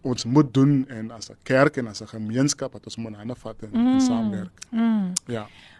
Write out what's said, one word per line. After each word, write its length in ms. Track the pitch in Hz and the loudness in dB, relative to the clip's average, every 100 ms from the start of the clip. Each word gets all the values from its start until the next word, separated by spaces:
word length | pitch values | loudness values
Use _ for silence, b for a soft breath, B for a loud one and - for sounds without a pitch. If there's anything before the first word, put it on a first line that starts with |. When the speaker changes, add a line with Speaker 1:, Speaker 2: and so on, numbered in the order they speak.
Speaker 1:
ons 220 | 135 117 | -6 -4
moet 300 | 117 139 139 | 2 4 4
doen 320 | 135 139 139 131 | 4 4 4 0
en 220 | 113 113 | -8 -12
as 180 | 113 - | -12 -18
'n 60 | - | -16
kerk 340 | - 131 143 139 | 0 4 4 2
en 100 | 117 | -6
as 120 | 98 | -10
'n 60 | 107 | -14
gemeenskap 680 | 113 107 120 143 - 131 | -10 -4 0 0 0 -8
wat 120 | 104 107 | -10 -14
ons 100 | - | -10
moet 180 | 113 104 | -10 -10
hande 180 | 113 | -10
vat 220 | 123 110 107 | -10 -12 -12
en, 80 | 107 | -6
en 80 | 226 247 | 0 4
Speaker 2:
Mm, 60 | 262 | 4
Speaker 1:
saamwerk. 680 | 254 233 220 190 180 - - | 4 2 0 -2 -8 -14 -6
Speaker 2:
mm. 420 | 226 233 220 185 185 - | 0 2 2 0 -6 -6
Speaker 1:
Ja. 220 | 113 104 B B | -8 -8 B B